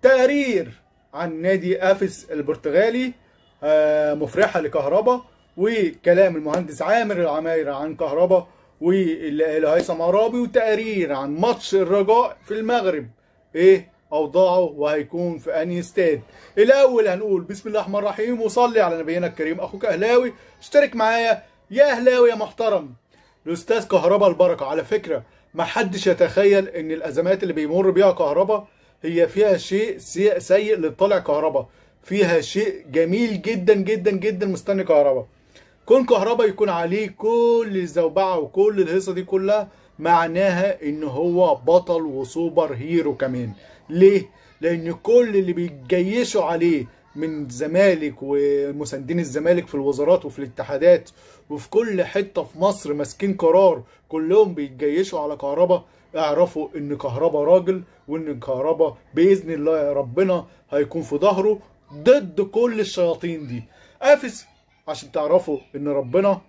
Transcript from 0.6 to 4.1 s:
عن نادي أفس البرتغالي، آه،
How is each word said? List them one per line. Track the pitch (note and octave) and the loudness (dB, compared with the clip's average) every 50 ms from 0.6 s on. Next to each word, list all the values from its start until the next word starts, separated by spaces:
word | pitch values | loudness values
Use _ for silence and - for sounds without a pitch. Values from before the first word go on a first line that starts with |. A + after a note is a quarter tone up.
| D#3+ A#2+ A2+ _ _ _ _ _ _ _ - | -4 -6 -12 _ _ _ _ _ _ _ -10
عن | C#3+ E3 E3+ D#3+ D#3+ | -8 -8 -8 -8 -4
نادي | E3 F#3 G3 F#3+ F3+ F3+ F#3+ F#3 F#3 | -2 -2 -2 0 0 -2 -4 0 2
أفس | F#3 G3 G3 G3 F#3+ - - - - | 2 2 2 0 -6 -6 -10 -14 -10
البرتغالي، | D#3+ D3+ C#3+ C#3 D#3 - - D#3 C#3+ F3 G#3 A#3 A3+ B3 B3+ B3+ B3 _ _ _ _ _ _ _ _ _ - | -8 -8 -4 -4 -6 -4 -4 0 2 2 2 2 0 -2 -4 -4 -8 _ _ _ _ _ _ _ _ _ -2
آه، | D3+ D#3 D#3 D3+ D3+ D3+ D3+ D3+ D3+ | 2 2 4 4 2 2 0 0 0